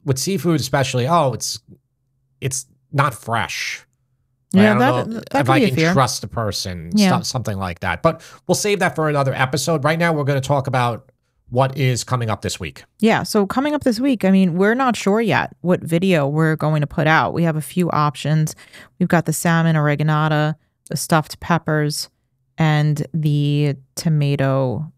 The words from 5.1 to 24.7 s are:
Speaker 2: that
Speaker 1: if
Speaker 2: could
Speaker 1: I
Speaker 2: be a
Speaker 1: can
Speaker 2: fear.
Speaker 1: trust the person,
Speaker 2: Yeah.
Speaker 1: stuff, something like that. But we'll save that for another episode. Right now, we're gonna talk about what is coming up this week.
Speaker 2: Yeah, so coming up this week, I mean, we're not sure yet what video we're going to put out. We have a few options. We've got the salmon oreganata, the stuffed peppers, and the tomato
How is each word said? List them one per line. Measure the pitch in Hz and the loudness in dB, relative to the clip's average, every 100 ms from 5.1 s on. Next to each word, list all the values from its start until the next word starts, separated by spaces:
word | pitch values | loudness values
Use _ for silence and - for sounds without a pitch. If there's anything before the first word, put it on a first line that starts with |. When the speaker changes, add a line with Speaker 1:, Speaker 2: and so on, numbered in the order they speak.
| 226 - | -10 -4
Speaker 2:
that | 269 | -2
Speaker 1:
if | 170 | 2
Speaker 2:
could | |
Speaker 1:
I | 131 | 4
Speaker 2:
be | |
a | 220 | 4
Speaker 1:
can | 131 | 2
Speaker 2:
fear. | 160 | 2
Speaker 1:
trust | 139 123 - | 2 2 -2
the | 110 | -8
person, | 123 107 - 98 87 82 | -4 -4 -4 -8 -8 -2
Speaker 2:
Yeah. | 208 196 | 2 4
Speaker 1:
stuff, | 127 | 2
something | - 127 110 98 | -2 -6 -4 -4
like | 92 85 | -6 -4
that. | 92 82 | -4 0
But | 165 160 - - - | 0 -2 -14 -16 -4
we'll | 175 | -2
save | 208 202 | 0 0
that | 180 | 0
for | - 156 | 0 0
another | 147 135 | 0 -2
episode. | 98 131 147 - 160 | -2 -2 -2 -2 0
Right | 143 165 | 0 0
now, | 170 | 0
we're | 156 | 0
gonna | 139 139 | 0 -2
talk | 135 143 123 | 0 -2 0
about | 123 120 113 _ _ _ _ _ | -2 -2 -4 _ _ _ _ _
what | 123 131 131 | 0 0 0
is | 131 120 | 0 0
coming | - 127 113 | -2 -4 -2
up | 104 | -4
this | 98 - | -4 -6
week. | 80 - - _ | -10 -12 -20 _
Speaker 2:
Yeah, | 220 170 | 2 2
so | 170 214 196 | 0 -2 0
coming | 254 294 | -2 -2
up | 294 | 0
this | 269 220 | -2 0
week, | 277 240 | 0 2
I | 190 | 4
mean, | 190 185 | 4 4
we're | 170 202 | 4 2
not | 240 262 214 | 2 0 0
sure | 196 214 | 0 0
yet | 226 123 76 - | 2 0 -2 -6
what | 170 180 | -2 -2
video | 151 165 190 165 139 | 0 0 2 2 2
we're | 151 160 156 | 0 0 0
going | 151 156 | 0 0
to | 147 | -2
put | - 151 | 0 2
out. | 160 113 | 4 2
We | - | 0
have | 170 156 | 0 -2
a | |
few | - 180 170 | -4 -2 0
options. | 151 147 - 143 156 156 - - - - _ | 0 0 -2 -2 0 0 -4 -20 -20 -20 _
We've | 175 | 0
got | 170 160 | 2 0
the | |
salmon | 156 170 165 165 | -2 0 2 2
oreganata, | 160 147 147 156 151 156 151 151 156 _ _ - | 2 0 0 0 0 0 0 0 -4 _ _ -10
the | - | -8
stuffed | - 165 - - | 0 0 0 -12
peppers, | - 165 - 156 147 151 - _ _ _ _ - | -2 -2 0 -2 -2 -4 -10 _ _ _ _ -2
and | 160 151 151 147 - | 0 2 2 0 -4
the | 165 151 147 143 147 147 135 _ - | -2 0 0 2 2 0 -2 _ -6
tomato | 170 151 143 139 135 135 131 | 0 0 2 0 0 0 0